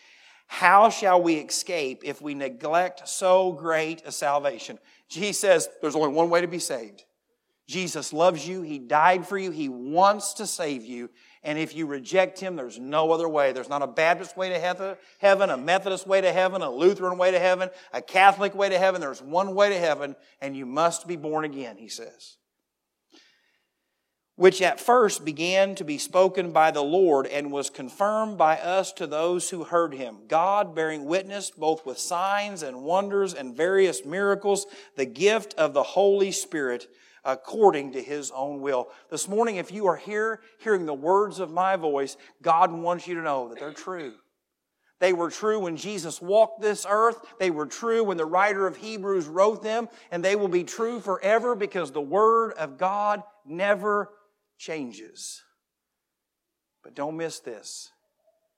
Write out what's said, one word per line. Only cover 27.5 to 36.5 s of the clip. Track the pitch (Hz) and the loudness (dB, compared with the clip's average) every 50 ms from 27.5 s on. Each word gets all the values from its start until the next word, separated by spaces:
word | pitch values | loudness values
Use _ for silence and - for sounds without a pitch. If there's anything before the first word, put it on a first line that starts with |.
was | 139 139 131 - | -6 -6 -6 -8
confirmed | - - 131 123 - - 196 208 214 214 220 214 208 170 | -10 -12 -14 -10 -4 -2 -2 0 0 -2 -2 -2 0 2
by | 160 156 160 - | 4 4 4 2
us | - 175 185 190 185 185 - | 0 -2 -2 -2 -2 -4 -6
to | - 180 | -10 -8
those | 147 147 151 160 175 180 175 170 - | -6 -2 -2 0 0 0 -2 -4 -6
who | 190 170 151 | -8 -8 -4
heard | - 175 170 170 156 | 0 2 2 2 0
Him, | 139 131 131 117 107 190 - | -2 -8 -10 -10 -12 -12 -6
God | - 151 160 175 190 202 208 208 180 156 | 0 0 2 2 2 2 0 0 -2 -2
bearing | 160 160 156 156 151 139 | -4 -4 -4 -4 -6 -4
witness | 143 170 190 196 196 202 202 190 - | -2 -2 -2 -2 -4 -8 -10 -10 -10
both | - 160 156 156 160 156 - | -8 -4 -2 -2 -2 -2 -4
with | 131 123 - | -10 -10 -8
signs | - - 180 170 185 196 202 202 208 208 196 170 | -6 -6 -4 -2 -2 -2 -2 -2 -2 -4 -8 -10
and | 156 135 127 127 | -10 -10 -10 -8
wonders | 135 151 175 190 196 202 202 202 196 185 175 | -4 -2 0 0 0 0 0 -2 -2 -2 -4
and | 139 135 127 117 | -8 -12 -8 -4
various | 127 160 180 190 196 190 175 151 - - | -2 0 2 4 4 4 2 2 -2 -8
miracles, | 143 165 190 202 202 202 196 202 202 202 196 - - - - - - _ | -8 -4 -2 0 0 0 0 0 0 0 -2 -2 -8 -14 -20 -20 -10 _
the | 139 135 | -6 -6
gift | 123 113 139 185 202 220 220 - - - | -4 -2 2 2 2 2 2 -2 -4 -2
of | - 156 147 135 | 0 0 2 2
the | 139 | 0
Holy | 120 - - 180 202 202 196 202 196 196 | 0 2 2 2 4 4 4 2 2 0
Spirit | 170 - - - | -2 -6 -8 -6